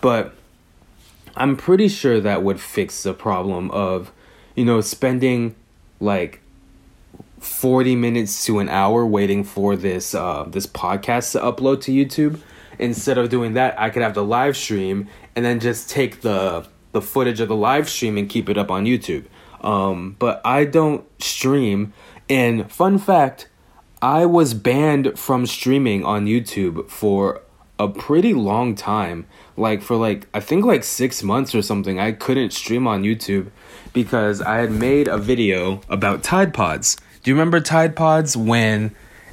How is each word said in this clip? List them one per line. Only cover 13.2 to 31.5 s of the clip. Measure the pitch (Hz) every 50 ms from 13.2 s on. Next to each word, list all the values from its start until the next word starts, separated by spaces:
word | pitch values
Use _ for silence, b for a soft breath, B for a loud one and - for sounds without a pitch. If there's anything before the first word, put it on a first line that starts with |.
| 120 117
doing | 123 123 120 113 110
that, | 127 127 127 - -
I | 110 113
could | 107 127
have | 120 110 98
the | 104 101
live | 104 113 120 131 143 139
stream | 139 - - 110 101 95 95 95 101 101 101 B B B B B
and | 123 120
then | 120 120 117
just | 113 120 117 117 - -
take | - 143 135 120 - -
the, | - 117 104 95 95 95 85 85 82 - _ _ _ _
the | - 110
footage | 101 - - 139 127 120 117 107
of | 117
the | 101 110
live | 107 104 117 131 147 156
stream | 160 - - - 110 104
and | 104 101
keep | 101 - 120 104 98
it | 101
up | 104 101 -
on | 92 95 101
YouTube. | 117 127 117 - - 85 71 - - B B B B B B
Um, | - 104 104 98 98 98 95 90 90 95 101 -
but | 123 120 - - -
I | 117 127 139 151
don't | 143 139 165 156 151 147 - - _ _ _ -
stream. | - - - - 131 139 143 131 107 98 98 104 104 B B B B B B B
And | _ 139 135 123 120 117 113 107 -
fun | - - 175 196 196
fact, | 196 196 - 190 170 143 131 - - - - b b b b b b b _ _ -
I | - 127 143 160 175
was | 175 170 170 160 135 117
banned | 107 101 123 123 139 151 156 147 139 135 131 -
from | - - - 135 123 123
streaming | 117 - - - 127 135 139 139 120 104 98 90
on | 73 104 104 104
YouTube | 104 113 120 113 - - 101 95 90 82 76 - -
for | - - - 104 101 98 98 95 - - - - _ _ - _ _
a | - 104
pretty | 101 101 - - - 147 165 190 233 208
long | 135 107 98 101 113 123 123 110
time. | 101 - 104 104 107 101 85 87 85 82 B B B B B B
Like, | - 113 110 107 98
for, | 101 - 120
like, | 113 113 110 101 101 - _ -
I | 107
think, | 107 - 151 180 202
like, | 247 202 - -
six | - - - 127 131 123 - -
months | 98 104 127 135 131